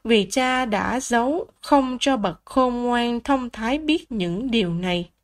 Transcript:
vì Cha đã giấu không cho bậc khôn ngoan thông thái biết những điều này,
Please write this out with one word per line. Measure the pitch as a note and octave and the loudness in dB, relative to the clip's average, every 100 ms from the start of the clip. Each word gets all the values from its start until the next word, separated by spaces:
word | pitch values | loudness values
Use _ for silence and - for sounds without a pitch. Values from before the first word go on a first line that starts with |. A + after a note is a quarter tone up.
vì | A3+ A3+ F#3+ | 2 2 2
Cha | C4 B3+ B3+ | 0 0 0
đã | B3+ G3+ F#3 A#3+ | 0 -2 0 -2
giấu | - A#3 B3 E4 - _ | 0 0 0 -2 -6 _
không | - C#4+ B3+ B3 | 2 4 4 -2
cho | C#4 C4 | 0 0
bậc | G3 D#3+ | 0 -4
khôn | - C4 B3+ A#3+ | -2 2 2 0
ngoan | A#3+ A#3+ A#3+ A#3 | 0 0 0 -2
thông | B3+ C4+ B3 | 0 -2 -2
thái | - A3+ D4 | -6 -4 -2
biết | D4+ E4 - | 0 -2 -2
những | A3+ F3 F3+ C4 | -4 -2 -2 0
điều | A3+ F3+ | 0 0
này, | E3+ F#3 F3 F3 _ | -2 -2 -2 -4 _